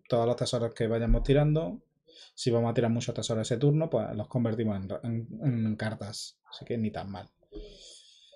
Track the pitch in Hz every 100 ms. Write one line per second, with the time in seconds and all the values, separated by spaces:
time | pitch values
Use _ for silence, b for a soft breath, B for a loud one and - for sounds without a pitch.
0 | - 120 117 120 123 123 117 - 113 113
1 | 113 120 - 139 151 156 165 214 - _
2 | _ b b b 127 117 117 117 117 117
3 | - - - 110 110 120 143 151 160 117
4 | 104 110 - 127 117 110 110 98 95 98
5 | 117 117 117 - 147 117 110 107 110 107
6 | 104 - - - _ - - 117 107 90
7 | 98 98 101 _ _ - B B B B
8 | B B B